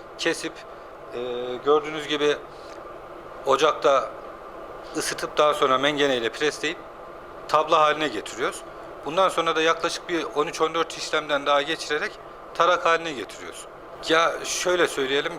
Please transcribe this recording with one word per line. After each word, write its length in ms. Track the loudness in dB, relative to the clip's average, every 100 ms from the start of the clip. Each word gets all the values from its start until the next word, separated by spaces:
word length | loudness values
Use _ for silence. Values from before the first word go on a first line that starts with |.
| -16 -2
kesip, 340 | -2 -2 -6 -10 -16 -16 -16 -16 -12
e, 40 | -8 -6 -6 -6 -2
gördüğünüz 440 | 4 4 4 -6 -2
gibi 280 | 2 2 2 -4 -16 -14 -14 -14 -14 -14 -16 -14 -6 2
ocakta 640 | 4 4 4 4 4 2 -10 -14 -14 -14 -14 -14 -14 -8 -4
ısıtıp 420 | -4 -4 -2 4
daha 160 | 4
sonra 240 | 6 4 4
mengeneyle 500 | 4 4 2 4 0
presleyip 500 | 0 -2 0 -4 -4 -12 -16 -16 -16 -16 -14 2
tabla 320 | 2 6 6
haline 280 | 6 4 0
getiriyoruz. 520 | -2 -8 -2 -2 -4 -14 -14 -14 -10 -2
Bundan 220 | 4 4
sonra 280 | 4 2 4
da 60 |
yaklaşık 460 | 4 4 0 -4 -2
bir 180 | -2 0
on 120 | 0 0
üç 140 | 0
on 140 | 0
dört 240 | 2 -2 -4
işlemden 480 | -2 -2 0 0 4
daha 160 | 2
geçirerek 500 | 2 -4 -2 -2 -4 -8 -16 -16 -12
tarak 320 | 2 4 4 4
haline 260 | 2 0
getiriyoruz. 520 | -6 -8 -10 -12 -14 -16 -16 -16 -10 2
Ya 260 | 4 4 0
şöyle 440 | -4 -2 2 4 2
söyleyelim, 440 | 2 2 2 2